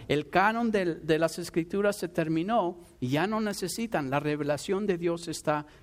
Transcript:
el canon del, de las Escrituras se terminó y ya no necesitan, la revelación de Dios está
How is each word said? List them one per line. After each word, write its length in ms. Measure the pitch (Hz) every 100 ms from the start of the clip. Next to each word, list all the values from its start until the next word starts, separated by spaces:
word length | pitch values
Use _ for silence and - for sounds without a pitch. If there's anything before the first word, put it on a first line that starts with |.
| -
el 220 | 143 147
canon 400 | 175 196 226 233
del, 340 | 208 180 160
de 140 | 156 156
las 220 | 165 -
Escrituras 580 | 170 - 165 196 202 202
se 120 | 175
terminó 680 | 175 160 160 180 233 175 175 - -
y 80 | 123
ya 180 | 143 185
no 160 | 220
necesitan, 680 | 214 190 180 - 226 175 135
la 80 | 139
revelación 680 | 147 147 143 147 - 196 208
de 140 | 175
Dios 280 | 170 170 170
está 380 | 156 - 151 147 -